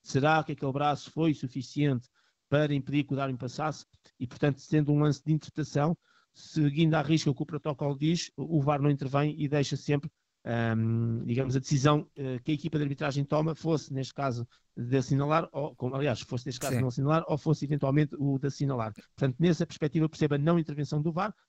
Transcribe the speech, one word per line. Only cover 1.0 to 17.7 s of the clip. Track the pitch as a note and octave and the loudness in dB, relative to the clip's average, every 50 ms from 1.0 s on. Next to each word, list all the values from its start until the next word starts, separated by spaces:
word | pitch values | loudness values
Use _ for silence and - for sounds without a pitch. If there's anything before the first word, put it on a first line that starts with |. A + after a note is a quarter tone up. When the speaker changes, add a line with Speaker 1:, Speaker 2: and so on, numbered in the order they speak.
| - - | -4 -8
Speaker 1:
foi | - D#3 D#3+ E3 D3 | -4 0 0 0 0
suficiente | - - B2 - C#3 A#2+ - - C#3+ D3 D3 C3 A#2+ - _ _ _ _ _ _ _ _ - | 0 -4 -8 -6 -8 -10 -6 -2 0 2 2 2 0 -2 _ _ _ _ _ _ _ _ 0
para | C#3 D3 D3+ C#3+ D3 | 0 2 2 2 0
impedir | C#3 B2+ - C3+ D3 C#3 | -2 -2 -2 -2 -2 0
que | - D3 | 0 -2
o | C3+ | -4
Darwin | C#3 C3+ C3 | -2 -4 -4
passasse? | A#2+ C3+ A#2+ - - D3+ D#3 D3 - - _ _ _ _ _ _ - | -6 -8 -8 -6 -4 -4 -4 -6 -8 -12 _ _ _ _ _ _ -10
E, | C3 | -10
portanto, | B2 - - - D3 C3+ - | -10 -4 0 0 0 0 0
sendo | - - - D3+ D3 C#3+ D3 | -2 0 0 2 2 4 2
um | D3 | 4
lance | D3+ D3+ C#3 - - | 4 2 2 0 0
de | D3+ D#3 | 0 0
interpretação, | D3+ - - - - D3 - - D3 C#3+ D#3+ E3+ - _ _ _ _ _ _ _ | 0 -2 -4 -8 -8 -6 -4 -2 0 0 0 0 -2 _ _ _ _ _ _ _
seguindo | - - - - D#3 D3+ C#3+ C#3 D3+ E3 D#3+ D#3+ | -20 -14 -6 0 2 2 2 4 4 4 4 4
à | D#3 | 2
risca | D3 D3 D#3+ D3+ - D3+ | 2 2 2 2 2 2
o | C3 | 0
que | - D#3 | 0 -2
o | |
protocolo | - E3 D3 - D#3 C#3+ - D3+ C#3+ C#3+ C3+ | -6 -6 -6 -4 -4 -4 -2 -2 -4 -2 0
diz, | C#3+ D#3+ F3 E3+ - - _ - | 0 0 0 0 -2 -6 _ -10
o | C3+ D3+ E3 D#3 | -4 0 0 2
var | C3+ D3 D3 C#3 | 2 2 2 2
não | C#3 D3 | 4 2
intervém | C#3+ C3+ C#3 C3 C3+ C#3+ D3 D3+ D3+ D#3+ | 2 2 0 0 0 2 2 2 0 -2
e | D3+ C3+ | -2 0
deixa | D3 D3 C#3 - D3 | 2 2 2 0 -2
sempre, | C#3 - - D3 C#3+ - D3+ - _ _ _ _ _ - | -4 0 2 0 0 0 -2 -12 _ _ _ _ _ -6
ahm, | A#2 A#2 A#2 A#2 A2+ A2+ A2 A2+ A2+ A2+ A2+ A#2 A#2 A2+ A#2 - | -4 0 0 2 2 2 2 2 2 2 2 0 0 -2 -2 -2
digamos, | - A#2 B2 C3+ C#3 C3 | -2 -2 0 0 0 0
a | C#3 | -2
decisão, | C3 - D3+ C3+ B2 D3+ D3 D3 - - _ | 0 0 2 4 6 6 6 4 2 -2 _
eh, | - C#3 C3 B2+ A#2+ - | -8 -6 -6 -6 -6 -4
que | - | -4
a | D#3 | -4
equipa | C#3+ - E3 D#3 D3+ | -2 -2 -4 -2 -2
de | D3 | -2
arbitragem | C#3+ C#3 - D#3 D3 C3 C#3+ C#3 | -2 -4 -4 -4 -4 -2 -2 -2
toma, | - D3+ D3+ D#3 D#3+ D#3 | 0 0 0 0 0 -2
fosse | - - E3 E3 C#3 - - C#3 | -4 -2 0 0 0 -2 -4 -6
neste | C3+ C3 - - | -6 -6 -6 -6
caso | - C#3 C3+ A#2 A#2+ A#2 - _ _ _ _ - - | -4 -4 -2 -2 -4 -6 -10 _ _ _ _ -12 -10
de | A#2+ A#2+ C3 | -4 0 0
assinalar, | C3+ B2 - C#3+ C3+ C#3 D3 D#3 E3 E3+ - | 0 2 2 2 2 2 2 2 0 0 -2
ou, | - C#3+ D3 D#3 B2 | -4 -6 -6 -6 -6
como, | - B2+ B2 C3 | -6 -6 -4 -2
aliás, | C3+ C#3 D3 A2+ - | -2 -2 0 -2 -2
fosse | - - - A#2+ - | -4 -6 -8 -6 -6
neste | C#3 B2 - | -6 -8 -6
caso | - C3+ C3 | -4 -2 0
Speaker 2:
Sim. | A#2+ | 0
Speaker 1:
não | C3 B2+ | 0 0
assinalar, | A#2+ C#3 C3+ C#3+ D#3 E3 E3+ - | 0 0 0 2 2 2 0 0
ou | D#3+ D3 | -4 -2
fosse | - E3 D3+ - D3+ | 0 0 0 0 0
eventualmente | C3+ | -2